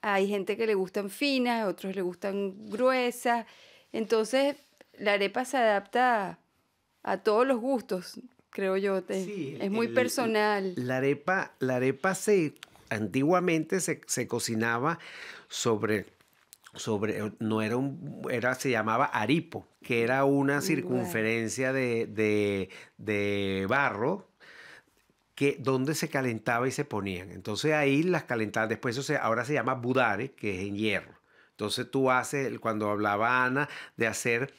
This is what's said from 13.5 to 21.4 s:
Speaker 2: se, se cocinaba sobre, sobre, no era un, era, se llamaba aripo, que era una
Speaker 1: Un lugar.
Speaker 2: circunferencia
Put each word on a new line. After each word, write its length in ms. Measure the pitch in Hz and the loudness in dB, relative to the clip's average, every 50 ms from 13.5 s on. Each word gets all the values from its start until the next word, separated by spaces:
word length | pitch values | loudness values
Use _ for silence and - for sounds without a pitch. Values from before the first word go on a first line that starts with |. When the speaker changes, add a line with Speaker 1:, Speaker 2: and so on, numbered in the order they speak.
| 165 160 156 156 190 190 | 2 2 0 0 -2 -2
Speaker 2:
se, 220 | 165 - 151 - - | 0 -2 -4 -6 -4
se 220 | - - - 120 | -6 -4 -4 -2
cocinaba 720 | - - 117 - - 117 110 113 117 117 120 127 156 170 - - - - - - - - - - | -2 -2 -4 -2 -2 0 0 2 2 2 0 0 0 -2 -2 -8 -18 -18 -16 -16 -16 -18 -18 -18
sobre, 580 | _ - - - 123 113 104 110 104 107 101 95 - _ _ _ _ _ _ _ _ - _ _ - - | _ -8 -2 2 2 2 2 2 0 0 0 -2 -6 _ _ _ _ _ _ _ _ -20 _ _ -20 -18
sobre, 580 | - - - 110 101 104 107 104 - 107 107 - - | -10 -6 -4 -2 -2 -2 -2 -2 -2 -4 -6 -6 -4
no 220 | 117 107 110 110 | -4 -2 0 0
era 160 | 110 107 117 | 0 0 -2
un, 440 | 127 135 139 135 - - 143 - - - - | -2 -2 -4 -6 -8 -12 -12 -12 -10 -6 -4
era, 240 | 127 120 110 123 127 | -2 0 0 0 -2
se 140 | - - 143 | 0 -2 0
llamaba 360 | 123 110 107 110 110 120 143 | 0 0 2 2 2 2 2
aripo, 600 | - - 120 107 110 147 170 - - - 104 - _ _ _ | 0 0 -2 2 2 2 2 0 -4 -12 -14 -14 _ _ _
que 220 | - - 123 117 117 | -4 -2 0 2 2
era 220 | 113 131 135 139 | 2 2 2 4
una 100 | 139 139 139 | 4 4 4
Speaker 1:
Un 80 | 139 | 2
lugar. 140 | 139 143 143 139 | 2 2 0 2
Speaker 2:
circunferencia 1080 | - 165 143 123 - 123 123 117 110 - 113 110 110 113 117 | 0 0 0 0 0 -2 -2 -2 -2 -2 0 0 2 0 0